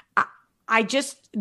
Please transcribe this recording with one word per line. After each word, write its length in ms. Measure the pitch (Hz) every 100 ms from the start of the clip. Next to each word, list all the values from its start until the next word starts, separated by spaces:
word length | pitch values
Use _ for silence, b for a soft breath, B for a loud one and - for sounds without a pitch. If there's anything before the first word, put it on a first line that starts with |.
| - -
I, 80 | - - _ _ -
I 160 | 226
just, 460 | 214 269 277 - _ 214